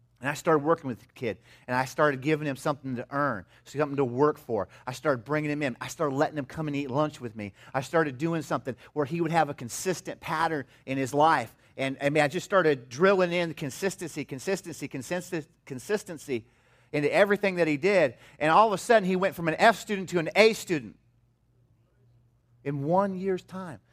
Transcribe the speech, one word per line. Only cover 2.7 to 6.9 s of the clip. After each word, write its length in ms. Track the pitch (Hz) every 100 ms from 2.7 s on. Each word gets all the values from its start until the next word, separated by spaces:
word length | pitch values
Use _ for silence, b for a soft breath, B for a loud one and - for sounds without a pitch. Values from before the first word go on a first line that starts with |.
| 143 135 120
to 100 | -
earn, 340 | 139 143 101 - b
something 320 | - 139 147 139
to 80 |
work 340 | 127 120 147 147
for. 300 | - 110 90 B -
I 60 |
started 320 | 127 156 123
bringing 260 | 123 151 151
him 120 | 147
in. 140 | 139 120
I 80 | 127
started 280 | - 147 135
letting 220 | 147 147
him 80 | 127
come 220 | 160 156
and 80 | 143
eat 140 | 139